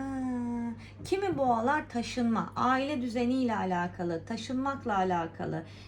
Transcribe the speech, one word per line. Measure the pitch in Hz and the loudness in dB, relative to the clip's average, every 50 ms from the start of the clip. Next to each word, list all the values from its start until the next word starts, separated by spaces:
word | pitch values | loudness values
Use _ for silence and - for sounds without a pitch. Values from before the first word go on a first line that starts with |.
| 269 269 269 262 254 254 247 240 240 240 240 233 233 233 226 - - - - - - | -2 -2 -4 -2 -2 -2 -2 -2 -2 -2 -2 -4 -4 -4 -6 -8 -12 -14 -14 -12 -4
kimi | - 370 392 403 370 311 | -2 -2 0 0 0 0
boğalar | 277 269 247 233 220 226 269 294 302 302 - | 2 4 4 4 4 4 2 2 2 0 -2
taşınma, | - 240 226 - - 254 240 233 226 190 170 - - | -4 -4 -4 -2 0 0 2 2 2 2 0 -2 0
aile | - 226 247 262 262 277 285 302 247 | 2 4 4 4 4 2 0 0 -2
düzeniyle | 247 240 214 247 240 240 262 262 254 233 214 | -2 0 0 2 2 2 4 2 2 2 2
alakalı, | 190 190 185 180 175 175 180 - - 175 170 165 165 - | 2 2 2 2 2 0 0 -2 -2 -2 -2 -2 -2 -2
taşınmakla | - 226 220 - - 254 254 269 277 269 - 226 233 202 | -4 -6 -6 -4 -2 -2 0 0 0 -2 -2 -2 0 2
alakalı, | 190 185 185 180 175 165 165 - - 170 156 156 160 160 - - - - | 2 4 4 2 2 0 -2 -4 -6 -4 -4 -4 -4 -6 -8 -12 -16 -16